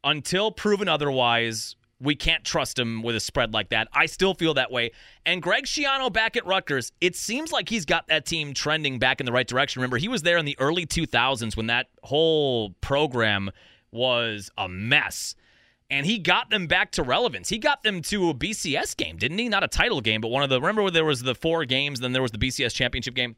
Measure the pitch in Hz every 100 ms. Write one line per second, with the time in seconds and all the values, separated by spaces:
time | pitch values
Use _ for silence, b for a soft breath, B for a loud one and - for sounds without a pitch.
0 | 139 151 - 185 214 - 208 202 196 156
1 | 147 131 117 117 117 110 - - _ _
2 | 135 147 160 165 - 160 131 - 117 113
3 | 117 113 - - 113 110 98 110 113 139
4 | 156 - 190 175 160 139 117 123 117 B
5 | B B 160 180 175 233 285 - 285 269
6 | 262 220 220 240 175 190 180 139 120 _
7 | 175 - - 240 311 277 175 226 156 170
8 | - 156 - 165 147 135 147 156 147 127
9 | 127 135 127 123 123 123 139 127 127 127
10 | 190 247 165 170 147 135 139 175 165 -
11 | 156 120 127 131 113 117 113 120 127 _
12 | - 143 165 156 143 120 104 - - 139
13 | 151 127 110 101 98 b b b b 113
14 | 127 120 113 107 98 - 95 92 110 143
15 | 101 - - - b b b b _ 139
16 | 147 226 165 190 254 214 165 180 202 -
17 | 131 147 240 95 - 214 294 277 214 185
18 | - 202 175 135 170 220 175 143 - -
19 | 80 85 131 185 240 202 180 - 214 170
20 | 110 110 110 127 139 127 156 214 196 165
21 | 160 131 127 120 165 165 135 131 143 135
22 | 127 127 127 113 131 123 123 - 123 131
23 | 127 127 123